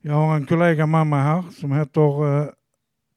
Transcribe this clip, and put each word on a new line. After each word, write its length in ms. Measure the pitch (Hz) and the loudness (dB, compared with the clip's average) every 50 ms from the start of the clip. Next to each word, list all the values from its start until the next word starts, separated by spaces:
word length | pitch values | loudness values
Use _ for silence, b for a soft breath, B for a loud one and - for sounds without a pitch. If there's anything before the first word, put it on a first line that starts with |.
Jag 140 | _ 151 147 | _ -2 0
har 220 | 147 156 156 156 | 0 2 2 0
en 100 | 156 139 | -2 0
kollega 400 | - 170 165 175 175 165 147 160 | 0 0 2 2 2 2 2 0
med 200 | 151 160 160 160 | 0 2 0 2
mig 140 | 151 151 143 135 | 2 0 0 0
här 200 | 147 156 180 175 170 - - | 0 0 -2 -4 -8 -14 -10
som 120 | - 143 135 | -6 -4 -2
heter, 680 | 147 156 147 _ 160 151 147 143 143 151 147 143 143 147 | -2 -2 -2 _ 2 2 2 2 0 -2 -2 0 -2 -2
eh, 60 | 139 - _ _ _ _ _ _ _ _ _ _ _ _ | -4 -10 _ _ _ _ _ _ _ _ _ _ _ _